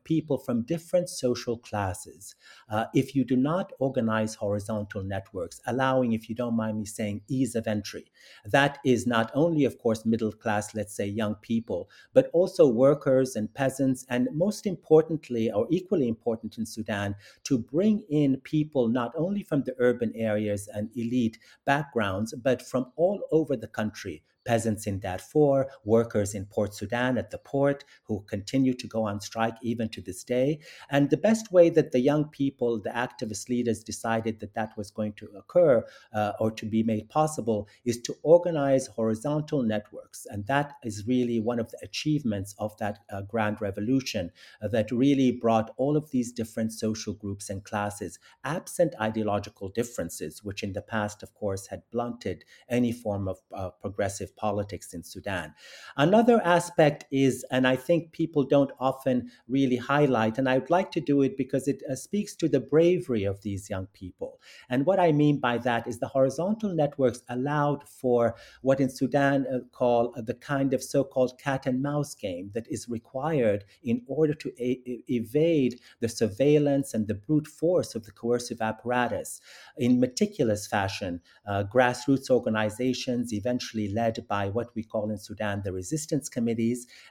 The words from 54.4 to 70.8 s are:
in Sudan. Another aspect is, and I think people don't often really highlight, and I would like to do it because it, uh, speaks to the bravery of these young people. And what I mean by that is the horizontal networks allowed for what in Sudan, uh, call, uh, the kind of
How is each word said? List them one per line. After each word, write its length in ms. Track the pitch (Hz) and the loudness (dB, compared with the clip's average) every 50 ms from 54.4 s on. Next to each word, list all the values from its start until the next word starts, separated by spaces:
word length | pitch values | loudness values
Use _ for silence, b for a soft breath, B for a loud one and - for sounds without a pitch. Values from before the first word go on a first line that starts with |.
| - 107 101 104 101 101 95 87 - - - | -4 -2 -2 -2 -4 -6 -8 -12 -14 -14 -14
in 80 | 85 | -14
Sudan. 520 | - - - 95 85 101 98 90 80 76 - B B B B B B B B | -14 -14 -16 -12 -8 -6 -6 -6 -6 -8 -14 B B B B B B B B
Another 460 | - 143 165 202 226 233 233 233 220 180 | 2 4 6 6 6 6 6 4 4 4
aspect 640 | 170 175 170 170 - - - 156 147 143 - - _ | 4 4 4 2 0 2 4 4 4 4 0 -8 _
is, 360 | 143 135 135 131 117 - - - | 0 4 4 4 2 0 -4 -2
and 140 | 131 127 127 | 0 2 4
I 120 | 127 131 | 4 2
think 340 | 127 - - 175 165 165 - | 2 2 2 2 2 2 -4
people 320 | - - 165 156 - 147 135 | -4 -4 -4 0 2 0 2
don't 280 | 135 147 143 139 135 - - | 4 4 4 4 2 0 -2
often 500 | 127 135 135 - - 135 127 123 117 B B B B | -2 -2 -2 0 0 0 0 0 -2 B B B B
really 300 | - 123 139 139 127 127 | -2 0 2 2 2 2
highlight, 600 | 123 - - 139 147 151 135 127 113 110 110 113 | 0 0 2 4 4 4 4 4 4 2 2 0
and 120 | - 135 127 | 0 0 2
I 80 | 131 | 2
would 120 | 135 131 - | 2 2 2
like 220 | 170 185 190 190 | 2 2 2 0
to 80 | - 175 | -4 -4
do 220 | 135 143 143 139 | 0 2 2 4
it 160 | 139 135 135 | 2 2 0
because 320 | - 131 - - 135 131 143 | -4 -4 -2 -2 -2 -2 -2
it, 120 | 135 - - - | -4 -4 -6 -8
uh, 60 | 135 | -8
speaks 400 | 131 - - - 208 202 - - | -8 -8 -6 -4 -4 -4 -4 -6
to 140 | - 170 151 | -4 -2 0
the 100 | 139 135 | 0 0
bravery 640 | 113 - 143 156 165 170 185 175 180 - 123 110 98 | 0 2 4 4 6 6 4 2 0 -2 -2 0 0
of 200 | 98 98 98 - | -2 -4 -4 -6
these 260 | 107 101 95 - - | -6 -6 -6 -6 -6
young 180 | 101 95 95 98 _ | -6 -6 -6 -10 _
people. 480 | _ 98 90 - _ 95 - - B B B B B B B | _ -16 -16 -12 _ -14 -14 -14 B B B B B B B
And 160 | 123 127 143 | -2 0 2
what 140 | 175 196 185 | 2 4 4
I 140 | 180 170 151 | 4 4 6
mean 260 | 147 147 147 147 131 | 6 6 4 4 4
by 180 | - 120 120 117 | 2 0 0 0
that 280 | 117 127 120 117 117 | 0 0 0 0 -2
is 120 | 123 117 120 | -4 -6 -6
the 100 | 135 120 | -6 -2
horizontal 640 | - 135 135 135 131 - 165 196 220 220 214 202 175 | 2 2 2 2 2 -2 -2 -2 -2 -2 -2 -4 0
networks 460 | 160 147 143 - - 135 123 113 - - - | 0 0 0 2 2 0 0 0 -2 -10 -8
allowed 580 | 123 123 131 143 147 151 143 147 143 139 - | -6 -4 -2 -2 0 2 2 2 0 -2 -6
for 480 | - - - - 127 120 120 117 117 113 B B B B B | -16 -16 -4 0 2 4 4 4 2 0 B B B B B
what 200 | - 131 135 135 | 0 0 2 2
in 80 | 135 127 | 2 -2
Sudan, 580 | - - 139 123 - 143 139 139 139 139 135 | 0 -2 -2 0 2 2 4 4 2 2 0
uh, 120 | 127 131 123 120 - | -2 -4 -6 -6 -8
call, 420 | _ - 127 123 120 117 117 120 - | _ -2 0 2 4 2 2 0 -2
uh, 40 | 131 | -8
the 120 | 113 113 117 | -8 -8 -8
kind 400 | - - - 143 139 139 135 131 | -10 -6 -4 -2 0 0 0 0
of 100 | 123 | -2